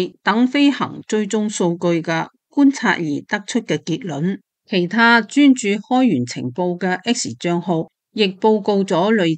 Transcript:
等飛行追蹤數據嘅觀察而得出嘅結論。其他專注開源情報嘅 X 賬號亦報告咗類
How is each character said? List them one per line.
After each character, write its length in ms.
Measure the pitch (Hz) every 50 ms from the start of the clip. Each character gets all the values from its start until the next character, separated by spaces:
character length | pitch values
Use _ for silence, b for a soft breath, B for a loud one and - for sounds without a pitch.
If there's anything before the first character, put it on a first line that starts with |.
| 185 180 - _
等 260 | - 190 202 226 247
飛 220 | 254 254 285 285 277
行 320 | 247 - - - 147 151 -
追 180 | - 220 214 214
蹤 240 | 196 220 220 208 214
數 220 | 208 - 196 170
據 300 | 170 175 180 175 170 165
嘅 260 | 165 - 165 160 - - _ _ _ _
觀 220 | - 285 285 269
察 200 | 269 - - 202
而 120 | 175 - 170 151 143 139 -
得 160 | - 208 202 202
出 120 | - - 233
嘅 180 | 220 - 156 151
結 260 | - - 160 151 254
論。 320 | 180 143 139 160 185 196 - _ _ _ _ _ -
其 180 | - 185 175
他 320 | 175 - 226 233 233 240 233
專 340 | 220 220 - 277 294 277 254
注 140 | 254 -
開 360 | 202 202 214 202 - 254 254 262
源 220 | 240 170 123 123
情 180 | 123 - - 127 127
報 260 | 123 - 180 180 175 175
嘅 140 | 202 180 180 180 -
X 260 | 233 240 240 - - 117
賬 220 | - - 175 175 175
號 280 | 165 185 175 160 160 - _ _ _ _ -
亦 140 | 214 214
報 340 | 190 190 - - 220 220 208
告 220 | 196 220 202 196 196
咗 300 | 196 196 - 185 214 226
類 220 | 214 175 165 160